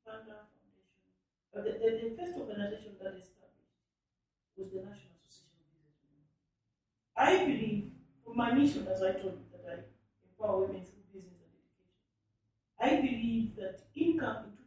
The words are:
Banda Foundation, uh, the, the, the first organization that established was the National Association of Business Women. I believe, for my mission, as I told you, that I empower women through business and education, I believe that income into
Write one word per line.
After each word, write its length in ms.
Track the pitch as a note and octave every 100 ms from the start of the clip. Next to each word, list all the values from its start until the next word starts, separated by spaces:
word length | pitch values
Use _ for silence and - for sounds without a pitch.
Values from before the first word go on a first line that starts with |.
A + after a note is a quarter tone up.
Banda 300 | A3 A3 A3 G#3 G#3+
Foundation, 400 | _ _ _ _ _ _ _ _ _ _ G3+
uh, 60 |
the, 100 | G#3+ A3
the, 320 | A3+ A3+ A3+
the 60 | A3+
first 220 | F4 F4
organization 540 | G#3+ G#3 G3+ G#3+ G#3+ F#3+
that 100 | F#3+
established 560 | F#3 - _ _ _ _ _ _ _ _ _ _ _ _ -
was 120 | F#3+
the 80 | F#3+
National 320 | G3 G#3 - _ _
Association 360 | - _ _
of 160 | _ _
Business 320 | _ _ _
Women. 160 | _ _ _ _ _ _ _ _ _ _ -
I 280 | C#4+ F#4 D#4+
believe, 460 | A3+ G#3+ G#3 G3+ - - _ A3+
for 80 |
my 200 | A#3 A#3
mission, 340 | C4 C#4+ - -
as 160 | F#3+
I 80 | F#3+
told 240 | F#3+ F#3+ E3+
you, 80 | -
that 120 | - -
I 60 | F3+ - - _ _ _
empower 400 | - G#3+ F#3+ G3
women 200 | F#3+ -
through 200 | - -
business 240 | F#3+ F3+ -
and 80 | - _
education, 400 | _ _ _ _ _ _ _ _ _ _ _ -
I 240 | C4 D4
believe 540 | C4+ A#3 A#3 A3+ - G#3
that 240 | F#3+ - - D4
income 580 | E4+ - B3 A3 G#3
into 100 | -